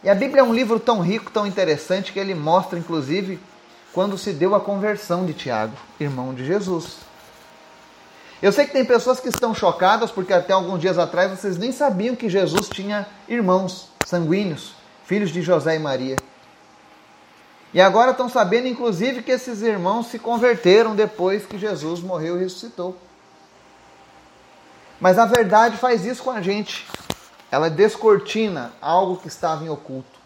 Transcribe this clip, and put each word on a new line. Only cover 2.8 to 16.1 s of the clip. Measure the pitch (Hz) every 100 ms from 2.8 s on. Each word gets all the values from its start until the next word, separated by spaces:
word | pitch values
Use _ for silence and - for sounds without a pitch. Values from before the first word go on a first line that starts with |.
| 170 165 135 175 190 170 - - _ - -
quando | 180 202 196
se | -
deu | 156 180 202
a |
conversão | - 202 208 208 - 175 185
de |
Tiago, | 151 139 113 110 - - -
irmão | 147 131 127
de | 127 131
Jesus. | 196 185 170 165 - - - - - - - - - - - - - - -
Eu | 190
sei | 196 285
que |
tem | 269
pessoas | 240 240 233 254
que | 247
estão | - 233
chocadas, | 214 190 - 185 220 226
porque | - 180
até | 185 180
alguns | 190 180 185
dias | 175 175
atrás | 165 170 190
vocês | 190 208 170
nem | 233
sabiam | 262 285 185 220 240
que | 226
Jesus | 185 175 170 190
tinha | - 196 208 196 - -
irmãos | 240 190 185 185 - - _ -
sanguíneos, | 175 160 190 202 147 - - - - -
filhos | 196 202
de | 165
José | 165 170 143 160
e |
Maria. | 151 131 131